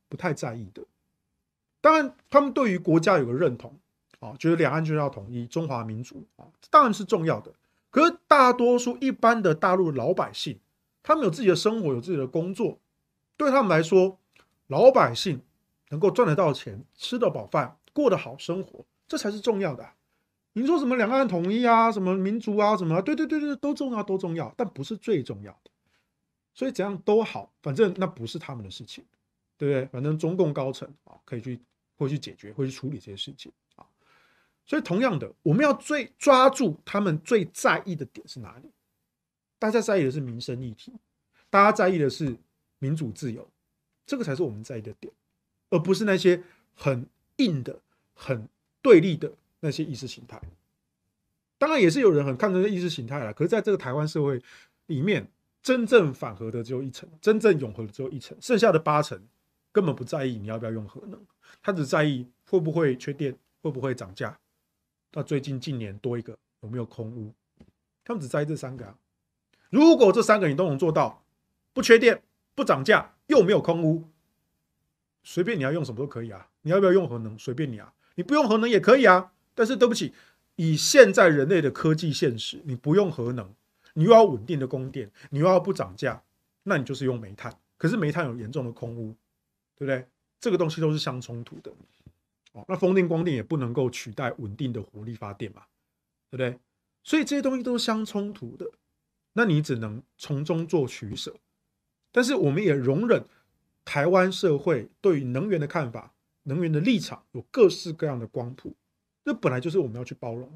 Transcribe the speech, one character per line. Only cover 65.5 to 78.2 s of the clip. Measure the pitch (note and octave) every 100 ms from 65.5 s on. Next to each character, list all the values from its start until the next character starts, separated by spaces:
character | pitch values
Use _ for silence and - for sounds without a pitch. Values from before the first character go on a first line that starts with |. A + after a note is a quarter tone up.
| C3
近 | D#3 B2+
年 | G#2 G2+
多 | B2 A#2+
一 |
个 | A2 G#2+ _ _
有 | G#2+
没 | B2
有 | A#2
空 | - A2
污， | A#2 G#2+ - _ _ _ _ _ _
他 | -
们 | A3+
只 | D3+
在 | D#3
意 | D3+
这 |
三 | D3+ B2+ C3
个 | G2
啊。 | - _ _ _ _ _ _ _
如 | A#3+ E4 C#4+
果 | G#3
这 | G#3
三 | A3 G#3+
个 | E3+
你 |
都 | C#3+ F3+
能 | C3+
做 | E3+
到， | D#3+ A#2+ - _ _ _ _ _
不 | B3+
缺 | - A3+
电、 | A#3 - _ _ _
不 | -
涨 | - C3
价、 | C3+ F#3+ - _ -
又 | D4
没 | F#3
有 | F#3+
空 | D#3 E3+
污， | D#3+ D#3+ - _ _ _ _ _ _ _ _ _ _ _
随 | - E3+
便 | F#3 G3+
你 |
要 | C3
用 | E3
什 | B2
么 | A2
都 | C#3+
可 | A#2+
以 | A#2
啊。 | G2 - _
你 | D3+
要 | F#3+
不 | F#3+
要 |
用 | F#3+ D#3
核 | A#2
能， | A2 G#2+
随 | -
便 | A#2+ C#3+
你 | G#2+
啊。 | G2+ _ _
你 | -